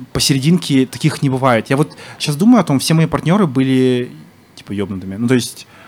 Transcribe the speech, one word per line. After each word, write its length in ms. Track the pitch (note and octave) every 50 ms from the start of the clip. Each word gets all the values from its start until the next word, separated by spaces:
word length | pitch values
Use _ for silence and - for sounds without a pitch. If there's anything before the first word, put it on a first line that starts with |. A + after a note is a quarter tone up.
| B2+ -
посерединке 760 | - C3 - - C3+ C3+ B2+ D#3 F3+ F3+ - - D3 C3 C3
таких 360 | B2+ - - - D3+ - -
не 80 | - C#3
бывает. 400 | B2+ C3 C3 C3+ B2 A2 G#2+ -
Я 80 | C#3 C3+
вот 180 | D3+ C#3 - - - - - -
щас 160 | - D#3 D3
думаю 260 | C#3 F3+ A3+ B3+ A3+
о 20 | F3+
том, 160 | - D3 C3
все 140 | - - E3
мои 120 | D#3+ D#3+
партнёры 400 | D3+ D#3+ C#3 - D3+ E3+ G#3+ G#3 D#3
были, 640 | B2 C3 C3 C3 C3 C3 B2+ B2+ B2+ B2 B2 B2+ - - - - - _ _ _ _
типа, 160 | - - - G2+
ёбнутыми. 420 | G2 G2+ F2+ G#2 F#2 F2+ F#2+ F#2+ G2+
Ну, 100 | A#2+ A#2+
то 80 | C3
есть 320 | B2+ A#2 - - - - - - - -